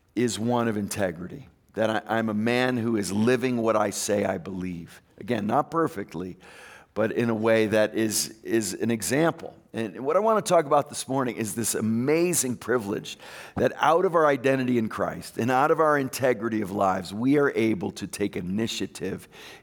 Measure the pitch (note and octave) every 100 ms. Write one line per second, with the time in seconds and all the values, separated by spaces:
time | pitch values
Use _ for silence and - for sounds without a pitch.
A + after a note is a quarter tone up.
0 | _ A2 A#2+ G2 A2+ A#2+ A#2 G#2 G2+ G#2
1 | F#2+ E2+ F2+ D2+ - _ _ G2 A2 A2
2 | - A2+ A2 G#2 A2+ B2 B2+ B2+ A2+ A2
3 | F2+ G2+ A#2 B2+ B2+ A#2+ A2+ G#2+ G#2 -
4 | - G#2 G2 F#2+ F2+ F#2 F#2 E2+ E2 -
5 | _ - G2 A2 G#2 B2+ D3 E3 D#3+ G2+
6 | - D#2+ F#2 - - - - - - G#2
7 | A2 - A#2 A2 A2+ A2+ G#2+ G#2+ G#2+ G#2
8 | A2 F#2+ - - - A2+ G2 F#2+ A2+ A2+
9 | - C3+ E3 E3 - - _ A2+ A2 F2
10 | C3+ F3+ A3 G#3+ - F3 C#3 D3 - A2+
11 | - C3+ B2 F2 G#2+ A#2 G#2+ - G#2+ A2+
12 | C3 D#3+ F3+ D3+ B2+ A#2 - B2 G2 -
13 | - - - - - - B2+ - C3 E3+
14 | F#3 E3 D3+ C#3 C3+ C3+ B2+ B2 A2 -
15 | E2+ E2+ - - A#2 C3 D3+ D#3+ D#3 C#3+
16 | C3 - C3 A2+ A2+ G#2+ F#2+ G2+ F#2+ F#2+
17 | F2+ G#2 B2+ D3 C#3+ - A2+ G2 G2+ -
18 | G2 - G2+ F#2+ F2+ G2+ A2+ - F#2+ -
19 | F#2 F#2 - - - -